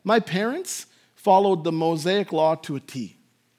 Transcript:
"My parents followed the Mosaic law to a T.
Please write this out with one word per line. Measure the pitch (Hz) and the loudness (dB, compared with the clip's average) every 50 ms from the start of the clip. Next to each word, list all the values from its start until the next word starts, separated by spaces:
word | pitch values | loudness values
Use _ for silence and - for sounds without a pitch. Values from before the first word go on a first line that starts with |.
| - | -2
"My | 185 220 233 | 2 2 2
parents | - - 165 185 208 233 269 349 370 - - - - - _ _ _ _ _ | 2 0 -2 -2 -2 -2 -4 -6 -8 -8 -10 -12 -12 -16 _ _ _ _ _
followed | _ - 208 190 190 202 202 190 170 151 | _ 2 4 4 6 6 4 2 0 0
the | 170 165 | -2 -2
Mosaic | 160 160 165 165 160 143 180 190 208 196 - | 0 0 0 0 0 0 0 0 0 -2 -2
law | - 156 156 160 160 | 0 2 2 2 2
to | 160 - - 147 135 | 0 -4 -8 -8 -8
a | |
T. | - - - 135 113 87 - _ _ _ _ _ _ _ _ | -8 -10 -10 -10 -10 -10 -12 _ _ _ _ _ _ _ _